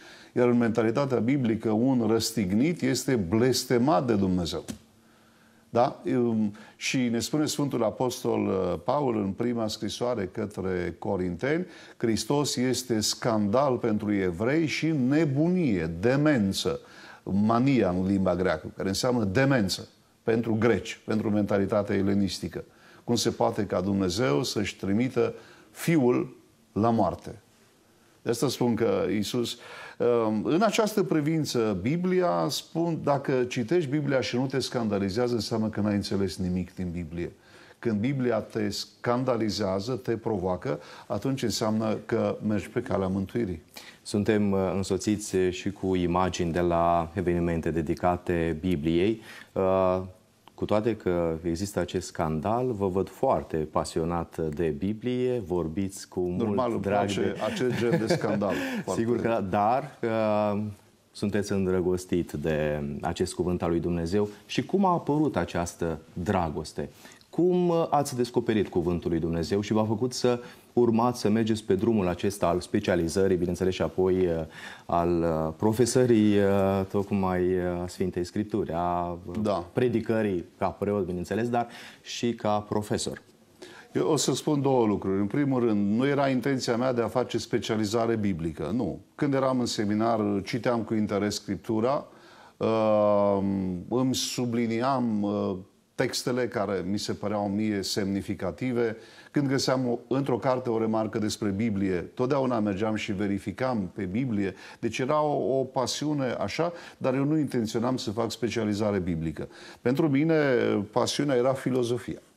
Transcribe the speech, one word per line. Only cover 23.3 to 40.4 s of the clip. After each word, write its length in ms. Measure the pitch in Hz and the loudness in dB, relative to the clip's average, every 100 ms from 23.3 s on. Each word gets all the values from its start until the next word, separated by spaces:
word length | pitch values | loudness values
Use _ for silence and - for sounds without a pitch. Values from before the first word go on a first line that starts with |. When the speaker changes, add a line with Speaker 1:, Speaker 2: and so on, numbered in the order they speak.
Speaker 1:
poate 340 | 110 117 113 | 2 0 0
ca 160 | 98 95 | -2 0
Dumnezeu 640 | 95 98 92 95 110 143 | 0 0 0 0 0 0
să-și 340 | 127 - 101 - | 0 -2 -4 -4
trimită 580 | 95 104 131 120 113 - - - - | -2 0 0 0 -2 -2 -16 -20 -20
Fiul 640 | - - 165 123 123 - - _ _ _ | -6 0 4 4 2 -2 -10 _ _ _
la 180 | 98 117 | 0 2
moarte? 480 | 113 90 85 - 104 - _ _ _ _ _ _ _ | 2 0 -2 -10 -16 -20 _ _ _ _ _ _ _
De 80 | 123 | -4
asta 180 | 117 139 | 0 0
spun 260 | - 123 | 2 0
că 320 | 113 110 95 87 | 2 2 2 0
Iisus, 460 | 107 101 123 117 - - - - - | 0 -2 -2 -4 -6 -14 -18 -12 -2
um, 460 | 120 120 110 107 | 2 2 2 0
în 180 | 87 165 | 0 2
această 400 | 220 - 208 208 | 2 2 2 2
privință, 760 | 156 160 147 160 139 123 110 92 | 0 0 2 0 0 0 0 0
Biblia 640 | 113 170 185 180 175 175 160 | 0 0 0 2 2 2 0
spun, 500 | - - 165 170 160 | -4 -6 -4 -2 0
dacă 420 | 143 139 147 127 123 | 0 0 2 0 0
citești 420 | 127 113 180 139 | -2 0 0 0
Biblia 300 | 151 143 131 | -2 0 0
și 160 | 117 123 | 0 -2
nu 100 | 139 | 0
te 120 | 135 | -2
scandalizează, 760 | - 123 110 101 98 107 123 | -2 -2 0 0 0 0 0
înseamnă 340 | 120 - 113 110 | 0 -2 -2 -2
că 120 | 107 | 0
n-ai 140 | 104 | 0
înțeles 420 | 101 95 101 95 - | 0 0 -2 -2 -2
nimic 380 | 90 92 85 | -2 -2 -4
din 140 | - 90 | -6 -6
Biblie. 400 | 85 78 87 82 - - - - - | -6 -8 -8 -8 -10 -20 -20 -20 -6
Când 220 | 117 104 | -2 0
Biblia 400 | 123 139 123 110 | 0 0 0 -2
te 280 | - 113 104 | -2 -4 -4
scandalizează, 1200 | - - - 123 120 131 117 110 92 98 98 110 | -4 -10 -6 -2 0 0 0 0 -2 -2 -2 -2
te 240 | 123 - 113 | -4 -4 -4
provoacă, 640 | 113 101 | -2 -2